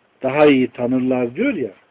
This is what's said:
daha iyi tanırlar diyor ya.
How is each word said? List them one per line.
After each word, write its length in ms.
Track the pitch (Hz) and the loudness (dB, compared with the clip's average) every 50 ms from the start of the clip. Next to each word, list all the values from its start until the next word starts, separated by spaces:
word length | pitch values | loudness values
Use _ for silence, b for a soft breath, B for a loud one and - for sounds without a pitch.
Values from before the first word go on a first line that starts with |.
| _ _ _ _ - | _ _ _ _ -8
daha 240 | 131 135 151 151 | -4 0 4 4
iyi 220 | 147 139 131 127 120 | 4 4 4 2 -2
tanırlar 680 | - - 123 120 131 127 127 127 127 127 123 120 123 | -4 -4 -4 -2 -2 -2 -2 -2 -2 -2 -2 -4 -4
diyor 180 | 156 240 285 240 | -4 -4 -4 -4
ya. 160 | 170 123 101 90 _ _ _ | -4 -6 -8 -10 _ _ _